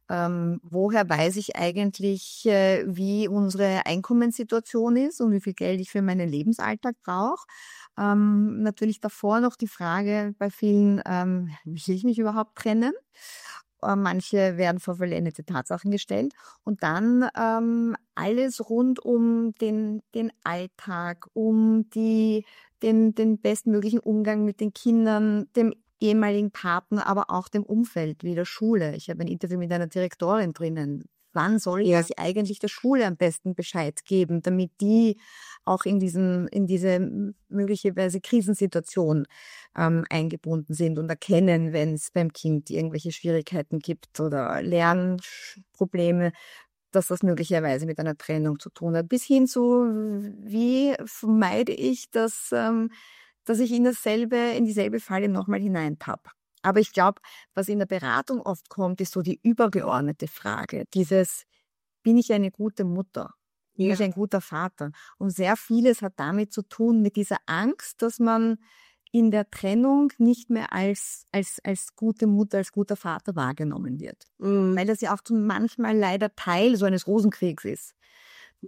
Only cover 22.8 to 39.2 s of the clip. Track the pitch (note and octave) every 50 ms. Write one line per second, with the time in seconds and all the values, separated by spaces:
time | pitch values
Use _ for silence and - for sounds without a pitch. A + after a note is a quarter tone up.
22.8 | - A3 A3 A3 A3 A3 G#3+ - A3 A3 A3 G#3 - G#3 G#3+ G#3+ - A#3 G#3+ G#3
23.8 | G3+ G#3+ G#3 A#3 - - A3 G#3+ G#3+ G#3 G#3+ G#3+ G#3+ G#3 G3+ - A3 G#3+ F#3+ -
24.8 | - A#3+ A3+ A3+ A3+ A3 G#3+ G#3+ G#3+ G#3+ G#3 G#3 G#3 - - A#3+ A3+ A3+ - -
25.8 | _ _ _ - - G#3+ G#3 A3 G#3+ G#3 G3+ G3+ G#3 G#3 G3+ - - F3+ E3+ F3
26.8 | - - - G#3 - - G3 G3 G3+ - - F3+ F3+ - - G#3 G3+ - G#3+ A3
27.8 | A#3+ A#3 - F3 E3 D#3 D3+ - - F3 F3 E3+ F3+ F#3 - - G#3+ A3 A#3 G#3
28.8 | E3 D3+ D3 - - - E3+ E3 E3+ E3+ E3+ E3+ - F3 F3+ F3+ F3 E3+ F3 F3
29.8 | F3 E3 - F#3+ F3+ F3+ - - E3+ E3+ G3 A3 G#3 F3 D#3 - E3+ D#3+ D#3+ D#3+
30.8 | D3 C#3+ C#3+ C#3+ - - _ _ _ _ - E3+ D3+ F3+ G#3+ A3 - F#3+ F3+ F#3
31.8 | G#3 F#3 F3 E3+ E3+ E3 - - - E3 F#3 G#3 G#3+ F#3+ G3+ - - G#3 - -
32.8 | - B3 C#4 C4 A#3 G3 F3+ - F#3 E3+ D#3+ - - F#3+ F3+ - F3 - - F3+
33.8 | D#3+ D3 D3+ - - - G3 F#3+ F3+ D#3+ E3+ E3+ D#3+ F3+ F#3 F#3 F#3 E3+ _ -
34.8 | G3+ G3+ G#3+ A3+ A#3 A3+ G#3 - - - - - - - - - _ - F#3 F#3
35.8 | - - G3 G3 F#3+ F#3 E3 F3+ F#3+ F#3 F3+ F3+ F3+ - - G3+ G3 F3 F#3 F#3
36.8 | F3 F#3+ F3+ F3+ F#3 - - - G3+ G3+ G#3 _ _ - - G3+ G3+ G3 G#3 F#3+
37.8 | - G#3 F3+ F#3+ F#3+ F#3 F3 F#3+ - - - A#3+ G3+ F#3 G#3 - G3+ F#3+ - F3
38.8 | D#3+ - - - F3 D#3 D#3 D#3